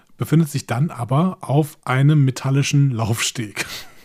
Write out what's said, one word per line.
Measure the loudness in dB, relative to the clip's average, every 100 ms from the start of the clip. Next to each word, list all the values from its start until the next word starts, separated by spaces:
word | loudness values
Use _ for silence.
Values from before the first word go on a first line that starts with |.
| _ -10
befindet | 0 2 2
sich | -2 -4
dann | -2 -2
aber | -4 -2 0 0 -2
auf | -2 0 0 -4 -2
einem | 2 4 6 4
metallischen | 0 0 0 2 2 2
Laufsteg. | 2 -2 -2 -4 -6 -8 -8 -10 -10 -16 -20